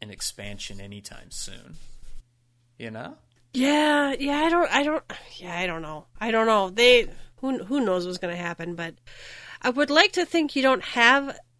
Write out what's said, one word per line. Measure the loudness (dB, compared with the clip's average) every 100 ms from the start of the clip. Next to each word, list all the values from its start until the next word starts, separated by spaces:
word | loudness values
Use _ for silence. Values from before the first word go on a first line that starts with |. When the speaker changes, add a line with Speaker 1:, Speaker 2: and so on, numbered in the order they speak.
Speaker 1:
an | -16
expansion | -10 -10 -10 -12 -12 -12 -12
anytime | -14 -16 -16 -20 -16
soon. | -14 -12 -14 -18 -16 -16 -16 -12 -14 -14 _ _ _ _ -16
You | -14
know? | -12 -14 -18 _ _ _
Speaker 2:
Yeah, | -2 2 2 2 2 0 -2
yeah, | -4 0
I | 2
don't, | 2 2
I | 2
don't, | 0 -4 -8 -18 -16 -16
yeah, | -10 -6
I | -4
don't | -6
know. | -8 -12 -14 -8
I | 0
don't | 2 4
know. | 4 2
They, | 4 8 8 4 -6 -16 -8
who, | -4 -4
who | -2 0
knows | 2 0 -2
what's | -6
gonna | -6 -6
happen, | -8 -8 -8
but | -8 -8 -10 -20 -20 -20 -18 -18 -6
I | -2
would | 0 2
like | 4 4
to | 2
think | 0 0 0 2
you |
don't | 2 2
have | 0 6 6 6 2 -10 _